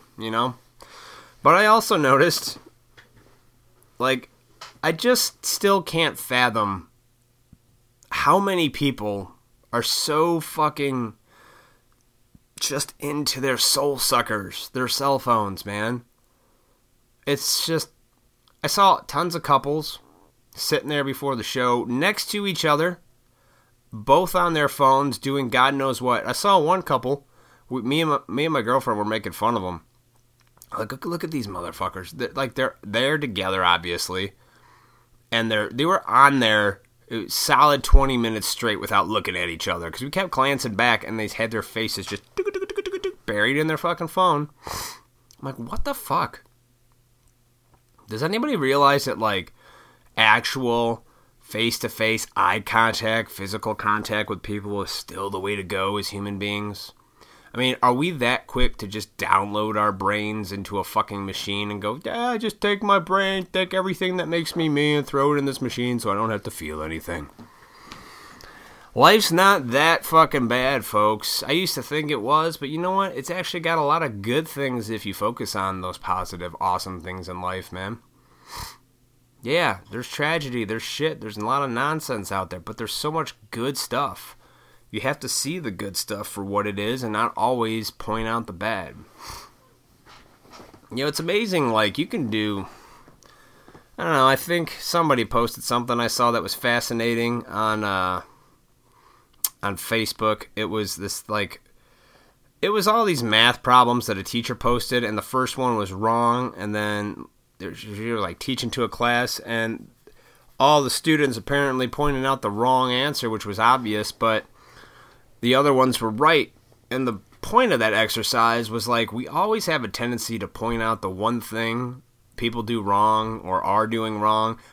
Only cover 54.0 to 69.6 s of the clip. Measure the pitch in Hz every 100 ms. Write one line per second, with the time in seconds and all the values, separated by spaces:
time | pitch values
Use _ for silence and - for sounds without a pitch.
54 | 104 107 107 98 - 104 101 101 95 -
55 | - 92 98 98 95 104 90 95 98 104
56 | 98 101 101 101 104 104 104 101 - -
57 | _ _ - - - 117 127 - 127 123
58 | 170 156 120 127 - 123 123 - 101 107
59 | - - 95 95 101 104 107 107 104 98
60 | 98 104 104 107 95 98 95 101 95 110
61 | - 101 98 95 - 101 104 104 104 131
62 | - 233 247 233 220 - 208 202 208 196
63 | 170 190 190 190 180 185 185 185 185 175
64 | 185 180 156 170 160 175 160 143 147 147
65 | 139 139 143 147 139 131 127 - 123 120
66 | 107 101 110 107 - - 76 78 78 80
67 | 85 82 73 - - - - - - -
68 | - - - - - - - - - -
69 | 151 214 - 165 196 196